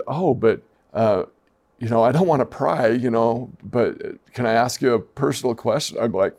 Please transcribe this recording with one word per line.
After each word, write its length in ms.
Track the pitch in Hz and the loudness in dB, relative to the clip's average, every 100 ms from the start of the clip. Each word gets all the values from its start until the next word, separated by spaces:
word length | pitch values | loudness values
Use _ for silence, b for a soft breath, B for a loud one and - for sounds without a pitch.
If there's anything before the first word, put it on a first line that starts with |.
| - | -2
"Oh, 260 | 147 180 | -2 0
but, 280 | 113 110 85 _ _ _ | 2 2 0 _ _ _
uh, 300 | - 113 92 - _ _ _ _ - | -2 0 0 -2 _ _ _ _ -10
you 100 | 117 | -2
know, 140 | 117 | 2
I 80 | 120 | 4
don't 160 | 143 180 | 4 2
wanna 180 | 135 117 | 2 0
pry, 420 | - 139 160 113 | -2 -2 2 2
you 200 | 123 120 | 2 0
know, 400 | 113 117 117 123 - | 2 2 0 -8 -16
but 360 | 98 123 101 - - - _ | -6 -2 -2 -2 -12 -14 _
can 120 | - 117 | -4 0
I 60 | |
ask 280 | 113 127 - | 2 2 0
you 120 | 135 | 0
a 60 | 113 | 0
personal 560 | - - 139 127 127 117 | -2 -4 -2 -2 -4 -2
question?" 420 | 120 139 - - | -2 -2 -2 -4
I'm 120 | 117 | -4
like, 240 | 95 95 | 0 -2